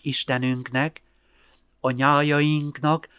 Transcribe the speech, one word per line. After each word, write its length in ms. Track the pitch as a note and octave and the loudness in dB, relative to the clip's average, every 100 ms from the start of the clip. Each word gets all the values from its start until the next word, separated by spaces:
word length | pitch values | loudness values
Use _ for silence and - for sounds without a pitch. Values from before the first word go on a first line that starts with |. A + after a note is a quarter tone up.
Istenünknek, 1000 | C#3+ C3 - B2+ B2+ B2+ B2 B2+ D3+ - _ _ _ _ _ _ _ _ | -6 -6 -4 -2 -2 -4 -4 -4 -4 -6 _ _ _ _ _ _ _ _
a 100 | C3 | -4
nyájainknak, 1160 | B2 C3+ C#3+ D3 D3 D3+ D3+ D3 C#3+ D3+ D#3+ - | 2 4 4 4 2 2 0 -2 -4 0 -2 -4